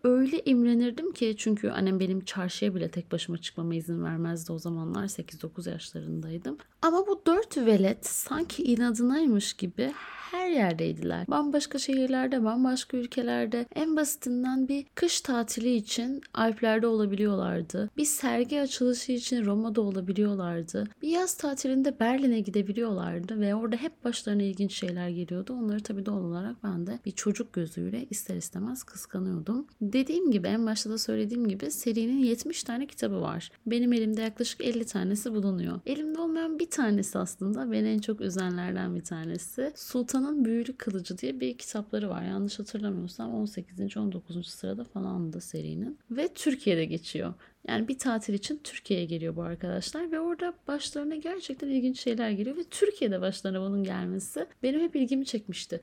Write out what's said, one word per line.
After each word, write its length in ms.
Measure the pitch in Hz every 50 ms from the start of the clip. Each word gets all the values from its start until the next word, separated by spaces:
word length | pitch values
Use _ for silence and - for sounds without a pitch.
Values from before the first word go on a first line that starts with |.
| -
öyle 380 | 247 247 254 262 269 320 320 -
imrenirdim 680 | 285 262 240 240 240 240 233 240 240 233 - 320 392 -
ki 220 | - 240 220 214
çünkü 320 | 214 - 220 214 208 - 202
annem 300 | - - 190 190 190 185
benim 260 | 190 180 185 190 185
çarşıya 500 | - - 190 180 180 - - 208 208 185
bile 160 | 180 165 165
tek 200 | - 175 170 -
başıma 260 | - 165 - - 170
çıkmama 380 | 170 - - - - 165 170 165
izin 280 | 165 160 165 170 170 170
vermezdi 480 | 165 165 160 165 165 170 165 165 -
o 80 | 165 160
zamanlar. 480 | 165 170 170 165 160 165 180 196 202
Sekiz 340 | 196 - - 165 - - 156
dokuz 260 | - 160 - - -
yaşlarındaydım. 920 | 175 170 160 - - - 80 - 80 - - 156 160 165 170 - 254 302 294 - _ _ _
Ama 260 | - 330 330 359 392
bu 140 | 415 392 - -
dört 300 | 339 339 392 453 - -
velet 480 | 294 240 226 214 190 190 190 - - -
sanki 580 | - - - - - 262 302 339 339 - - -
inadınaymış 920 | 247 240 226 240 240 220 226 240 247 269 311 320 277 220 202 202 - -
gibi 380 | - 196 175 - - 226 269 294 - - - - - - - 359
her 160 | 359 370 359
yerdeydiler. 800 | 339 269 208 180 165 160 165 165 160 160 - 87 - 170 180
Bambaşka 520 | - - 294 294 294 277 294 285 - - 269
şehirlerde, 640 | - - 269 262 262 254 262 254 262 262 269 254 220
bambaşka 540 | 214 226 247 262 254 254 254 - - -
ülkelerde 680 | 247 240 240 - 262 240 240 240 240 240 214 226 240 240 - -
en 200 | 294 311 320 311
basitinden 720 | 311 302 294 - - - 254 247 247 254 254 262 269 262
bir 180 | 254 277 285 277 - _
kış 260 | - 349 349 - -
tatili 540 | - - 254 233 226 220 - 226 226 247 247
için 460 | 226 214 - - - 233 254 269 269 - - -
Alplerde 540 | - 226 226 214 220 240 226 220 220 220
olabiliyorlardı. 1040 | 233 226 214 214 196 202 190 214 208 202 190 185 180 175 175 170 165 - 190 208 214 -
Bir 80 | 302 294
sergi 560 | 294 - - - 254 240 233 247 247 294 294
açılışı 500 | 285 269 - - 254 247 247 240 - -
için 340 | 254 240 240 - 254 240 214
Roma'da 360 | 202 208 214 220 226 208 233
olabiliyorlardı. 1080 | 214 202 190 190 180 180 185 196 208 208 202 190 180 175 170 170 165 170 - 196 208 214 - _
Bir 80 | - 302
yaz 240 | 330 349 370 370 -
tatilinde 640 | - - 285 277 269 - 262 262 269 269 294 277 -
Berlin'e 400 | 226 233 262 269 277 254 233 226
gidebiliyorlardı 1000 | 196 202 180 208 196 196 196 233 233 220 202 180 175 175 170 175 170 185 220 214
ve 160 | 208 202 202
orada 200 | 220 226 226 233
hep 280 | 233 269 330 - _ -
başlarına 400 | 240 233 - - 214 208 202 202
ilginç 300 | 196 190 190 202 185 -
şeyler 360 | - 190 180 175 180 175 175
geliyordu. 440 | 175 175 175 - 175 180 190 - 254
Onları 300 | 247 226 208 208 214 208
tabii 220 | - 208 196 190
doğal 180 | 214 208 196 180
olarak 320 | 170 170 175 190 220 240 - -
ben 240 | 202 185 170 175
de 120 | 185 233 247 -
bir 60 | 202
çocuk 420 | 196 - - 208 202 - 240 - -
gözüyle 520 | 185 165 160 - - 85 90 202 240 262 -
ister 260 | 202 - - - 185
istemez 480 | 175 170 - - 180 202 233 254 254 -
kıskanıyordum. 840 | - - - - - - 170 185 190 180 165 156 196 220 254 294 - - _
Dediğim 500 | 214 196 202 262 269 285 311 349 381 302
gibi, 160 | 226 196 170
en 180 | 190 208 226 233
başta 240 | 220 220 214 - 214
da 80 | 220
söylediğim 500 | 226 - - 220 220 214 208 240 240 240
gibi 240 | 208 190 196 277 294
serinin 520 | 302 - - 240 220 233 226 233 262 277 262
yetmiş 400 | 233 233 233 - 311 339 - -
tane 240 | - 233 240 285
kitabı 340 | 285 - - 233 214 196 180
var. 300 | 165 156 - 175 - - - - _
Benim 280 | 226 233 240 247 240 240
elimde 280 | 226 220 214 214 220
yaklaşık 400 | 220 220 220 - 240 240 - -
elli 240 | - 247 233 233 226
tanesi 480 | 226 - 196 185 185 202 208 - 247 220
bulunuyor. 460 | 214 196 202 190 175 175 175 175 180 -
Elimde 360 | - 277 294 311 311 311 320
olmayan 380 | 339 330 320 330 330 320 320 302
bir 100 | 339 330
tanesi 480 | - 311 254 214 208 202 190 - - 190
aslında 520 | 185 180 - - 185 196 214 254 269 240
beni 160 | 220 214 214
en 120 | 220 220 214
çok 220 | 208 - 214 214
üzenlerden 720 | - 190 175 190 185 180 180 175 175 185 185 185 185 180 175
bir 80 | 175 170
tanesi. 680 | - 175 160 160 165 170 175 - - - - 262 294 294
Sultan'ın 680 | - - - - 247 240 247 - 269 262 285 302 294 247
Büyülü 320 | 220 226 233 233 254 262
Kılıcı 400 | - - 220 190 190 180 - 180
diye 220 | - - 262 269 254
bir 180 | 254 - 240
kitapları 520 | - - - - 214 208 214 - 214 208 196
var. 140 | 180 175 175
Yanlış 360 | 185 190 196 202 202 - -
hatırlamıyorsam 760 | 202 - - 208 208 208 190 175 175 175 - - 226 233 233
on 120 | 220 214
sekizinci, 540 | 208 - - 175 - 185 185 196 196 - 214
on 120 | - 202
dokuzuncu 380 | 180 180 - - 170 175 170 -
sırada 340 | - - - 190 196 214 240
falandı 580 | 233 - 202 190 190 185 185 170 160 156 175
serinin. 560 | - - - 156 156 156 156 165 208 254 302 - _ _
Ve 160 | 226 262 311 359 -
Türkiye'de 520 | - - 311 262 - - 208 180 165 160
geçiyor. 480 | 160 165 165 - - - - - 175 175 - - - _ _ -
Yani 200 | - 226 220 226
bir 100 | 220 269
tatil 360 | 262 - 269 226 220 214 - 202
için 260 | 202 - - 302 302 -
Türkiye'ye 420 | - - - - - 202 180 175
geliyor 300 | 160 170 165 160 165 165
bu 60 | 165
arkadaşlar 720 | 170 170 170 165 185 175 185 185 196 - - 302 349 330
ve 80 | 320 320
orada 340 | 330 339 349 - 359 349 349 - _
başlarına 480 | - 285 294 294 - - 294 294 294 320
gerçekten 520 | 302 302 330 370 381 339 - 262 - -
ilginç 320 | 277 269 262 240 254 262 -
şeyler 300 | - 254 226 220 233 220
geliyor 280 | 208 196 208 247 285
ve 60 | 339 339
Türkiye'de 580 | - - - 403 415 415 - - 214 196 180
başlarına 400 | 185 190 190 - - 196 190 185
bunun 220 | 190 196 196 202 196
gelmesi 640 | 190 185 185 180 175 185 196 190 - - 294 349 - - _ -
benim 180 | 262 269 311
hep 140 | 330 339 -
ilgimi 300 | 285 262 247 277 269 269
çekmişti. 560 | - - 214 - - 170 - - - 175 170